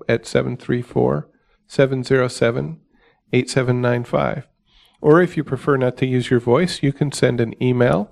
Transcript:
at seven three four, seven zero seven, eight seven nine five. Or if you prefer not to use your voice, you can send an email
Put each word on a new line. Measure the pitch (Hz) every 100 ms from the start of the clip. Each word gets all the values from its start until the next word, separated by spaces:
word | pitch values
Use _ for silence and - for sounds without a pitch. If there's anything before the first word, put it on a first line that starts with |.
| -
at | 117 -
seven | 127 127 123
three | - 123
four, | 120 - 123 147 - _ _ _ _
seven | - 135 135
zero | 123 135 123
seven, | - 117 123 147 160 _ _ _ _ _
eight | 123 -
seven | - 123 123
nine | 123 120
five. | 120 143 143 - - _ _ _ _ _
Or | 151 160
if | 175 165
you |
prefer | 139 131 - 135
not | 127 123
to | 131
use | 127 120
your | 123
voice, | 120 123 180 -
you | 139
can | - 143
send | - 127 123
an | 113 -
email | 127 123 120 156 208